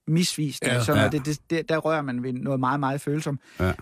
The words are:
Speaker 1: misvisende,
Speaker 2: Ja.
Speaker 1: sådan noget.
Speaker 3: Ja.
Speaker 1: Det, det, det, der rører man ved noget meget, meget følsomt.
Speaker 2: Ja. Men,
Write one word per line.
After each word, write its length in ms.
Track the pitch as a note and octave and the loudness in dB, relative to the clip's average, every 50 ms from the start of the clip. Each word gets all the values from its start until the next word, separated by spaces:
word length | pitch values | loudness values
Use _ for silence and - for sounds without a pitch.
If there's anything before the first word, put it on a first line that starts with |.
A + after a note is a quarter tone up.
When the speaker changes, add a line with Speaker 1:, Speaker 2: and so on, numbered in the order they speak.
| - | -4
Speaker 1:
misvisende, 680 | D3+ D#3 E3+ F#3 - - D3+ D#3 C#3 B2+ - - C3+ | 0 2 2 2 2 0 -2 -4 -4 -4 -2 0 0
Speaker 2:
Ja. 120 | B2 B2 A#2 | 2 2 2
Speaker 1:
sådan 140 | C3 D3 - | 4 4 4
noget. 140 | G#2+ G#2 | 4 4
Speaker 3:
Ja. 60 | D3+ D3 | 2 0
Speaker 1:
Det, 80 | C3+ | -2
det, 240 | D3+ D3 - _ - | -2 -6 -6 _ -4
det, 180 | E3 D#3+ D3 - | -2 -2 0 0
der 80 | D#3+ | 0
rører 260 | D#3 D3+ D#3 D#3+ D3+ | 0 2 0 0 0
man 200 | C#3+ C3+ B2 B2 | 0 -2 -4 -4
ved 100 | B2 C3 | -4 -4
noget 280 | B2+ B2+ C#3 C#3 C3+ C3 | -4 -4 -2 -2 0 0
meget, 200 | C3 B2+ C#3 C#3+ | 2 2 2 2
meget 200 | C#3+ C3 C#3 C#3+ | 0 0 -2 -2
følsomt. 400 | - C#3+ D3 D#3 - D3 C#3 - _ - - - | -2 -2 -2 -2 -2 -4 -4 -6 _ -10 -6 -2
Speaker 2:
Ja. 40 | F2+ | -2
Men, 100 | F#2 - - | -2 -2 -2